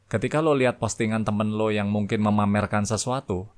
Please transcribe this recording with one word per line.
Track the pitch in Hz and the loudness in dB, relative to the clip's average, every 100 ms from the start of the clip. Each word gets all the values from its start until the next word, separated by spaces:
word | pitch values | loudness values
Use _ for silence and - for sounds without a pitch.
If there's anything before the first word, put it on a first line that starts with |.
| _ | _
ketika | 113 120 147 | -4 -2 0
lo | 160 | 2
lihat | 143 127 120 | 4 2 0
postingan | 113 - 110 110 107 | -4 -2 -2 0 -2
temen | 104 107 107 | 0 -2 0
lo | 110 | 0
yang | 104 101 | 0 0
mungkin | 104 101 110 | -2 0 0
memamerkan | 107 104 104 101 101 107 101 | 2 2 2 2 0 0 0
sesuatu, | 107 - 127 - 92 101 | -2 -2 -6 -4 -6 -6